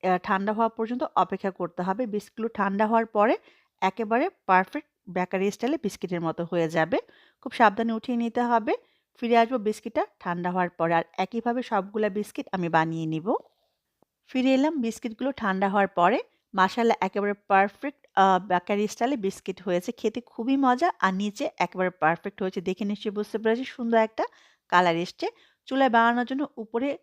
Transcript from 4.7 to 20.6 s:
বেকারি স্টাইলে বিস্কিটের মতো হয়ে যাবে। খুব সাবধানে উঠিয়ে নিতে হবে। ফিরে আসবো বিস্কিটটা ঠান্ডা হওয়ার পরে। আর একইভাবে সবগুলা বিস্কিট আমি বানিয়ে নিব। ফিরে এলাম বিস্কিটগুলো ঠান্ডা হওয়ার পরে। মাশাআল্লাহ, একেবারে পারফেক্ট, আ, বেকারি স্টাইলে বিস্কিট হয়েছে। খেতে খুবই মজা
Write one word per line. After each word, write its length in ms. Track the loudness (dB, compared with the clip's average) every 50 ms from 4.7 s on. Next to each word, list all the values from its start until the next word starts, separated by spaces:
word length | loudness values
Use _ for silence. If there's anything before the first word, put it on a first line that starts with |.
| -6 -12 _ _ _ _ _ -8
বেকারি 380 | -4 -4 -4 -2 -2 -2 -2 -2
স্টাইলে 280 | -2 -2 -2 -2 -2 -2
বিস্কিটের 380 | -4 -6 -6 -6 -8 -6 -6 -4
মতো 220 | -4 -4 -4 -4 -6
হয়ে 240 | -4 -2 -2 -2 0
যাবে। 300 | 0 0 0 2 0 -2 -2 _ _ _ _ _ _ _
খুব 140 | _ -14
সাবধানে 400 | 2 4 4 4 4 2 -2 -2
উঠিয়ে 260 | -2 -4 -4 -4 -4 -2
নিতে 240 | -2 -2 -2 -2
হবে। 300 | 0 2 2 2 2 0 -4 -4 _ _ _ _ _ _ _ _
ফিরে 160 | -2 4 4
আসবো 220 | 4 4 4 0 -2
বিস্কিটটা 480 | -2 -2 -4 -4 _ -4 _ -2 -4 -4 _ _
ঠান্ডা 300 | -6 -6 -4 -2 -4 -2
হওয়ার 200 | -2 -2 -2 -2
পরে। 240 | _ -2 0 2 2
আর 100 | 0 0 _ _ -6
একইভাবে 440 | -4 -4 -4 -4 -4 -2 -4 -4
সবগুলা 460 | -4 -2 -2 -2 -2 -2 -4 -2 -2 -2
বিস্কিট 380 | -2 -6 -8 -8 -10 -12 -10 -6
আমি 160 | -4 -4 -4 2
বানিয়ে 380 | 2 2 2 2 -2 -4 -4
নিব। 280 | -4 -4 -4 -2 -2 -4 -4 -4 _ _ _ _ _ _ _ _ _ _ _ _ _ _ _ _
ফিরে 280 | _ -4 0 2 4 4
এলাম 260 | 4 2 0 0 0
বিস্কিটগুলো 520 | -2 -4 -4 -6 -8 -10 -8 _ -6 -6
ঠান্ডা 360 | -4 -2 -2 -2 0 0 0 0
হওয়ার 200 | 2 2 0 2
পরে। 340 | _ 2 4 4 4 2 -4 _ _ _ _ _ 0
মাশাআল্লাহ, 420 | 0 0 2 2 0 2 2 2 2
একেবারে 320 | 0 -2 _ -2 -2 -2
পারফেক্ট, 760 | -4 _ _ _ 4 4 4 2 -2 _ -12 -12 -12 _ _ _ _
আ, 240 | 4 4 6 4 2
বেকারি 500 | 2 0 -2 -2 0 -2 -2 0 0 -2
স্টাইলে 280 | -2 -2 -2 -2 -2
বিস্কিট 460 | -2 -4 -6 -6 -6 _ -12 -12 -8
হয়েছে। 300 | -4 -2 -2 -2 -2 -4
খেতে 280 | -10 -4 -4 -4 -4 -4
খুবই 360 | -12 _ _ -6 -2 0 2
মজা 360 | 4